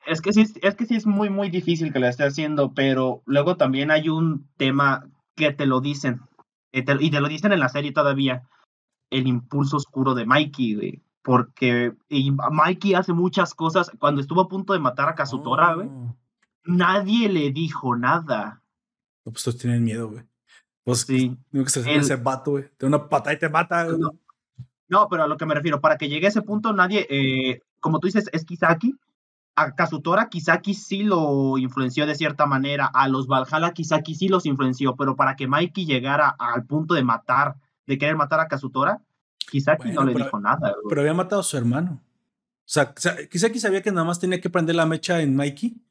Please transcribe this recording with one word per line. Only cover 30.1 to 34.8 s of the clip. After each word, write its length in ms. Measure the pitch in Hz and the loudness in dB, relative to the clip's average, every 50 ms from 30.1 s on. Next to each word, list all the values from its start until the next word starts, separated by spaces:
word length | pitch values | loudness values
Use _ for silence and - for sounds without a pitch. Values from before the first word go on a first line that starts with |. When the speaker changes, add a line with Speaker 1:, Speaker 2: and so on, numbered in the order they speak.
| 175 202 233 226 | 2 2 2 0
Speaker 1:
Kisaki 440 | - 175 147 165 165 170 - 202 202 | -4 -6 0 2 2 2 2 -4 -6
sí 300 | - - - 202 196 208 | -6 -6 -6 -4 -2 0
lo 540 | 214 196 170 156 147 143 139 135 135 131 131 | 2 2 2 2 2 2 2 2 2 0 0
influenció 480 | 127 127 123 139 131 127 120 - 147 147 | -2 -2 -2 -2 -2 -2 0 -2 -2 -2
de 80 | 147 | -2
cierta 300 | 139 156 151 147 - 151 143 | -2 -2 -4 0 0 0 2
manera. 380 | 135 131 135 139 143 143 139 131 | 2 0 0 -2 -2 -2 -2 0
A 200 | - 131 135 135 | 2 2 2 2
los 200 | 131 131 131 123 | 2 0 0 0
Valhalla, 440 | 139 135 131 - 156 160 165 175 170 | 0 0 0 0 -2 -2 0 -2 -2
Kisaki 420 | - 165 156 160 156 156 165 156 | -4 -4 0 0 0 0 -2 -6
sí 140 | 156 190 190 | -2 0 2
los 160 | 190 185 175 | 2 2 2
influenció. 500 | 156 139 135 135 127 127 127 | 0 -2 0 0 -2 0 0